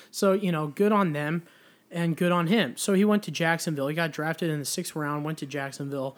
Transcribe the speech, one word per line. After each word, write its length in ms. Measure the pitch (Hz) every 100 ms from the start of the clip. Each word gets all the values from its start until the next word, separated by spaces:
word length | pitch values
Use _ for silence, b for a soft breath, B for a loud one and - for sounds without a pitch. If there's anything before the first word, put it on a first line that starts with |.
| B
so, 220 | - 202
you 180 | 190 196
know, 160 | 160 151
good 240 | 143 202
on 220 | 214 190
them 300 | 147 147 170 - b b b b
and 260 | 170 170 156
good 160 | 180
on 160 | 175 165
him. 260 | 226 147 -
So 160 | -
he 100 | 190
went 180 | 208 208
to 80 | 208
Jacksonville. 560 | 147 165 165 - 147 135
He 60 | 156
got 160 | 165
drafted 360 | 151 151 160 170
in 100 | 151
the 60 | 139
sixth 300 | - 180 160
round, 300 | 147 147 147
went 120 | 160
to 60 | 143
Jacksonville, 680 | 143 139 135 139 139 135